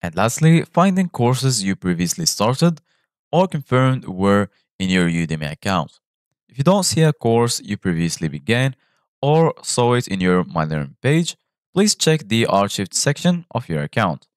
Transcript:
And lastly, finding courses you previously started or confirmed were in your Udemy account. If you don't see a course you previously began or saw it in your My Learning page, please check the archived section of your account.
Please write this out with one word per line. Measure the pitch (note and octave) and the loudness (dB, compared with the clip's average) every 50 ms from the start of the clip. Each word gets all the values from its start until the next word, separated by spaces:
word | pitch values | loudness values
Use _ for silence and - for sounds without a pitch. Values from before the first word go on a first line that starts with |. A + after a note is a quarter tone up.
And | - F2 D#2 | -8 -8 -2
lastly, | F2 G2 A#2 - - D#3 D#3+ E3 E3+ - | 0 -2 -2 0 2 4 4 4 4 2
finding | - _ - F3 G3 F#3+ F#3 F#3+ F3 | 0 _ 2 2 2 2 0 -2 -2
courses | _ - A#2+ A#2+ B2+ B2 C3+ C3+ B2+ A#2 G2 | _ 0 0 0 0 2 0 -2 -2 0 -2
you | F#2+ F#2+ | -4 -4
previously | - - F#2 F2+ E2 F2+ F2 - - D#2+ | -2 -2 -2 -2 0 -2 -4 -2 -2 -2
started | D#2 - - G2+ A2 B2+ - - E3+ E3+ D3 _ _ _ _ _ _ _ _ _ _ | -4 0 0 0 0 2 2 2 0 0 0 _ _ _ _ _ _ _ _ _ _
or | - D#3+ F#3 | 0 0 0
confirmed | F#3+ - D#3+ C3+ _ B2+ B2+ B2+ C3 C3 B2+ - | 0 -2 -8 -6 _ 0 2 2 2 2 0 -4
were | F#2 F#2+ F#2 F#2+ G2 G2+ G2+ G2+ F#2+ _ _ _ _ _ _ | -10 -6 -2 2 2 2 2 2 -2 _ _ _ _ _ _
in | F#2+ F#2+ | -2 0
your | F#2 F#2 F2+ E2+ | 2 2 2 2
Udemy | E2 E2+ E2+ D#2 D#2+ D#2 D#2 C#2+ D2 | 0 -2 -2 -4 -4 -6 -6 -8 -10
account. | - - G2+ G2 F2+ D2+ - _ _ _ _ _ _ _ _ _ _ _ _ | -8 -4 -2 -2 -2 -2 -4 _ _ _ _ _ _ _ _ _ _ _ _
If | _ | _
you | B2 C#3 | -2 2
don't | E3+ F#3+ G#3 F3+ | 2 2 2 2
see | - - D#3+ D#3+ | 0 0 2 2
a | D#3 D3+ | 2 2
course | _ - A#2 A2+ A#2 A#2 A#2 A#2 - | _ 0 2 2 2 2 0 -2 -6
you | - G2 G2+ | -6 -8 -8
previously | G2 _ G2 F2 E2 E2+ E2+ D#2+ - E2+ D#2+ | -6 _ -4 -2 0 -2 -2 -2 -4 -6 -6
began | C#2 D2+ C#2 - A2+ A#2+ C3 C3+ C3 _ _ _ _ _ _ _ _ _ | -6 -8 -4 -2 0 0 0 -2 -4 _ _ _ _ _ _ _ _ _
or | - C#3 D3+ D#3+ E3 D#3 - - - | 0 2 4 4 4 2 0 -4 -8
saw | - - - A#2+ A#2+ B2 | -6 0 0 2 2 2
it | A#2+ B2 - | 0 0 -2
in | G2 F#2+ | -4 -2
your | F2+ F#2 F2+ F2+ F2 | 0 2 2 2 0
My | - D#2 E2+ D#2 | -2 -4 -4 -4
Learning | D2+ D#2 D2+ C#2+ C#2 - _ _ | -2 -4 -6 -6 -8 -12 _ _
page, | B2+ C#3+ D#3+ F3 - - _ _ _ _ _ _ _ _ | 0 0 0 0 -2 -6 _ _ _ _ _ _ _ _
please | F3 G3 G#3+ - | 0 2 2 0
check | _ - E3 D#3 D#3 - G2+ | _ 0 0 0 0 -2 -2
the | A2 A2+ A#2 | 0 0 2
archived | - - G2 G2+ G2+ - - G2+ F2+ - | 2 2 0 0 0 -2 -6 -6 -6 -4
section | - - C#3+ C#3 - - F3 F3+ F3 D#3+ _ | -4 -2 -2 -2 0 0 0 0 0 -4 _
of | - A#2 A#2+ - | -8 -8 -6 -4
your | E2 D2+ C#2+ | -6 -6 -6
account. | D3+ - - A2 F#2+ F#2+ - _ _ _ | -4 -2 0 0 0 -2 -4 _ _ _